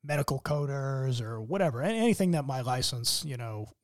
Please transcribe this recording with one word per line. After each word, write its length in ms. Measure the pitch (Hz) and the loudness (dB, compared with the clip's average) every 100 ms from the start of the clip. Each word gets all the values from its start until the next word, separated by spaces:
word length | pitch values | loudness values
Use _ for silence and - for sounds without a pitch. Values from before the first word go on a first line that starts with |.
medical 360 | 143 147 139 139 | -2 0 0 -2
coders 800 | - 147 143 139 135 135 131 120 | 0 0 0 -2 -2 0 0 0
or 200 | 110 113 | -2 -6
whatever, 400 | 110 190 175 120 | -4 2 2 2
a-, 60 | 170 | 0
anything 440 | 226 233 202 185 | 4 4 4 4
that 140 | 165 135 | 2 0
my 160 | 131 | -2
license, 640 | 123 127 123 123 117 - 156 | 0 0 0 0 0 -2 -2
you 120 | 127 | -6
know, 320 | 117 107 107 - | -6 -6 -10 -12